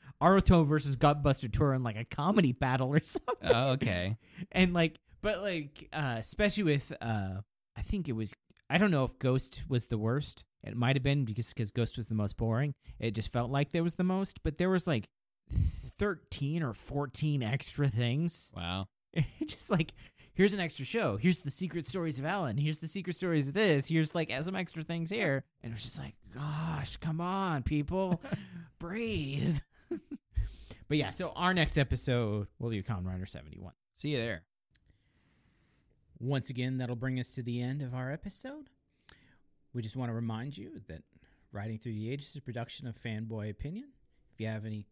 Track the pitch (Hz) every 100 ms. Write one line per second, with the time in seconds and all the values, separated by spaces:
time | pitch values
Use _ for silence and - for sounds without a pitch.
0 | - - 165 190 - 180 147 151 139 131
1 | 151 147 143 131 123 127 147 131 120 104
2 | 117 - 151 214 147 - 131 131 131 147
3 | - - - 247 - 117 135 131 - 90
4 | 92 113 _ - 185 180 185 175 165 -
5 | _ - 208 190 202 170 143 - - 156
6 | 139 113 110 - 208 - 175 139 - -
7 | 117 110 95 95 - _ _ - - 202
8 | 151 110 107 - _ _ - 160 208 151
9 | 127 - 131 131 - - - 123 - 110
10 | 110 135 147 - - _ - 120 120 139
11 | 135 143 120 107 117 - 107 - 113 -
12 | 113 110 101 - 113 113 147 - - -
13 | 113 107 - 123 120 139 147 175 170 -
14 | 180 185 196 - - 147 180 185 - 127
15 | - _ _ _ _ - - - - -
16 | 208 170 _ - 139 165 143 107 - 139
17 | 143 - 156 147 110 135 - - 143 110
18 | 120 135 170 - - - 85 92 95 _
19 | _ - - - 302 - - 180 165 -
20 | - - - - 196 196 170 - 131 233
21 | 170 101 170 175 147 - 185 170 151 185
22 | 165 135 147 196 147 110 151 151 160 196
23 | 175 165 185 160 139 180 214 147 - 160
24 | 156 175 156 127 165 190 175 160 160 165
25 | 165 214 185 135 - _ 117 113 - -
26 | 139 - - 120 147 151 160 151 143 -
27 | 165 160 175 190 190 147 120 151 143 185
28 | 185 170 - - - 175 165 _ 170 208
29 | 226 196 139 139 143 147 - _ _ 339
30 | - 285 _ - - - - - - 151
31 | 101 - 180 - 180 185 147 - 131 127
32 | - 123 110 104 98 - 120 107 95 98
33 | 90 92 92 - 73 80 95 - _ -
34 | 147 139 117 82 - _ _ _ _ _
35 | _ _ _ _ _ _ _ _ _ _
36 | _ - 120 139 131 123 127 131 123 120
37 | 131 127 120 - 120 120 123 143 131 127
38 | 127 151 202 - 262 302 277 _ _ _
39 | - - _ _ _ _ _ 123 110 131
40 | 120 113 117 110 135 160 254 320 - 78
41 | - _ _ _ _ 101 110 110 120 107
42 | 110 143 143 147 - 117 117 - 127 107
43 | 120 107 110 110 107 101 143 196 285 _
44 | _ _ _ - 110 110 110 107 101